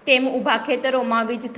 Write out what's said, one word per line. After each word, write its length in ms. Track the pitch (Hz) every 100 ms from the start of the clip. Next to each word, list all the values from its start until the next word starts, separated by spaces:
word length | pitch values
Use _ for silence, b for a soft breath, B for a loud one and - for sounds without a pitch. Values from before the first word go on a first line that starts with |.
| -
તેમ 220 | 262 262
ઊભા 280 | 254 202 226
ખેતરોમાં 720 | 226 247 262 262 233 226 220
વીજ 180 | 240 240